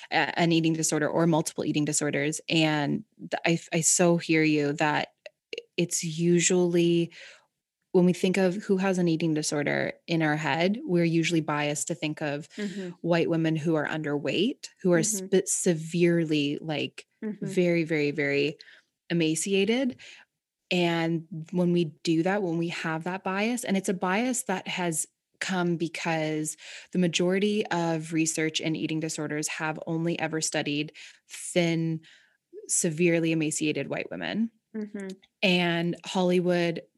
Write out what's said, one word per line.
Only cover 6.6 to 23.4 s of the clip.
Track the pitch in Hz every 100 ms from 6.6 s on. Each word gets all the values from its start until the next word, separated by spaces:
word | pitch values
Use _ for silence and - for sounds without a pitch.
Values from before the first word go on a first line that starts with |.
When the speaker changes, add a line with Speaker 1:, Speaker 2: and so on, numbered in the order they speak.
| 180 175 170 170 170 - - - _ _ _ _ _
Speaker 1:
when | 190
we | 175
think | 175 190 185
of | 190 185
who | - 190
has | 190 185
an | 175
eating | 160 170
disorder | 151 156 151 147 143 135 - -
in | 165
our | 156 151
head, | 151 143 180 214
we're | 311 175
usually | 170 165 165 170
biased | 156 147 147 147 -
to |
think | 165 156 151
of | 151 143 160 -
Speaker 2:
Mm-hmm. | 208 190 185 170
Speaker 1:
white | 170 170 165
women | 165 160
who | 160 151 156
are | -
underweight, | 160 151 143 - - 214 - - _
who | 185
are | 170
Speaker 2:
Mm-hmm. | 156 208 190 190
Speaker 1:
spe-, | -
severely, | - - 165 160 170 175 170 160 151 143 147
like, | 160 147 131 - - _
Speaker 2:
Mm-hmm. | 214 208 160
Speaker 1:
very, | - 175 170
very, | 156 160 147
very | 147 143 143 143 147 - - _ _ -
emaciated. | 175 160 160 202 196 196 240 269 - - - - _ _ _ -
And | 180 175 165 165 165 160 160 160
when | 180 175
we | 175 165 147
do | - 160
that, | 170 202
when | 185 165
we | 170
have | 165 170 160
that | 165 190
bias, | 196 190